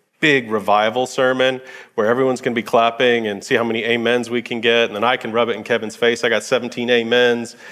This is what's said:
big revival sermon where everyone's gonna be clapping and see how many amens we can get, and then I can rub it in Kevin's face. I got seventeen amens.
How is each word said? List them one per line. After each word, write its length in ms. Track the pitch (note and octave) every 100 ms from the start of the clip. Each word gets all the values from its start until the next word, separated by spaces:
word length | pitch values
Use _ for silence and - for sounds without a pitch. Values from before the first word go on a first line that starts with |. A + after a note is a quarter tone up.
| _ -
big 320 | D#3 C#3 A2+
revival 540 | G#2+ G2+ G#2 A2 A#2+ B2
sermon 560 | - B2+ B2+ C3 B2+ - - - -
where 120 | G#2+
everyone's 340 | B2 C3 B2+
gonna 140 | C3 A#2
be 80 |
clapping 640 | - A#2+ A#2 A#2 B2 A#2+ A2
and 160 | G2
see 120 | - B2
how 80 |
many 200 | A#2 A2+ A2+
amens 440 | A#2 A#2 B2 A2+
we 120 | A#2+
can 200 | A2+ A#2+
get, 240 | A#2 A#2 A#2
and 100 | G#2
then 80 |
I 140 | A#2+ B2+
can 140 | A#2
rub 180 | A2+ A#2
it 60 | G#2+
in 80 |
Kevin's 320 | G#2+ A#2 G#2+ -
face. 280 | A#2 A#2
I 60 | B2
got 140 | G#2+
seventeen 460 | - B2+ A#2 B2 A#2+
amens. 680 | A#2+ A#2 B2 B2 A#2+ A2+ - -